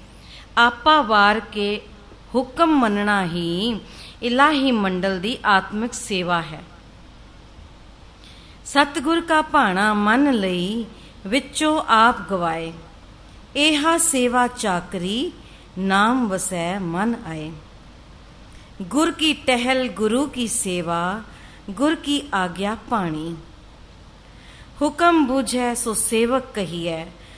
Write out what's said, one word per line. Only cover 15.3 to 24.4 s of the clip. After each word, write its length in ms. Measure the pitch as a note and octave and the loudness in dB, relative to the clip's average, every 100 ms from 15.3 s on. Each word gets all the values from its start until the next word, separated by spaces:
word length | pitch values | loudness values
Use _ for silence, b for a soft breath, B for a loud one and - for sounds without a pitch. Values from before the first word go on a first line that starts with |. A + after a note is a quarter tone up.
| - B B B F3+ | -8 B B B -6
ਨਾਮ 500 | F#3+ G3 G#3+ C4 A3+ | 0 2 4 2 0
ਵਸੈ 500 | F#3 - F3 E3+ G3 | -2 -4 -4 -4 -4
ਮਨ 380 | F3 F3 A3+ A#3 F3 | -4 -2 -2 -4 -8
ਆਏ। 260 | D#3+ D#3 D#3+ - - - - - - - - B B B B | -10 -10 -12 -18 -20 -20 -20 -20 -20 -20 -20 B B B B
ਗੁਰ 280 | F3 C4 E4+ | -4 0 0
ਕੀ 220 | - D#4 | 0 -2
ਟਹਿਲ, 560 | - - B3 B3 C4 B3+ | 0 0 0 2 0 -2
ਗੁਰੂ 380 | F#3 G#3+ B3 C#4+ | -2 0 0 -2
ਕੀ 200 | B3 A3+ | -4 -4
ਸੇਵਾ, 760 | - F#3+ F3+ E3 E3+ F3 G#3+ - B B B B | -4 -4 -4 -2 -2 -2 -6 -10 B B B B
ਗੁਰ 240 | F#3+ D4+ | -2 0
ਕੀ 280 | D#4+ C#4 C#4+ C#4+ | 0 -2 -4 -2
ਆਗਿਆ 420 | G3 F3+ F3+ G3+ A3 - | -4 -2 -4 -4 -6 -4
ਪਾਣੀ। 460 | A3+ F3 D#3 E3 D#3+ - - - - - - - - B B | -2 -2 -4 -8 -10 -14 -20 -20 -20 -20 -20 -20 -20 B B